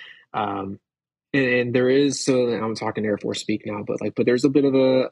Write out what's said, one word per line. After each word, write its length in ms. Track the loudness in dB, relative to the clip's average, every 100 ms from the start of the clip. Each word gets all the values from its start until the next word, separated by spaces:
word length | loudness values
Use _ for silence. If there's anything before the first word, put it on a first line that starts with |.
| -20 -20 _
um, 440 | -6 -4 -4 -8 -10 _ _ _ _ _
and, 140 | -2 0
and 280 | 0 2
there 140 | 2 4
is, 340 | 4 2 0
so 260 | 0 2 2
I'm 260 | -2 -4
talking 320 | -4 -6 -4 -2
Air 100 | -2
Force 240 | -4 -6
speak 220 | -4 -6
now, 180 | -6 -8 -6
but, 140 | -6
like, 120 | -6
but 120 | -2 0
there's 180 | 2
a 60 | 2
bit 160 | 4 2
of 80 |
a, 360 | 4 4 2 0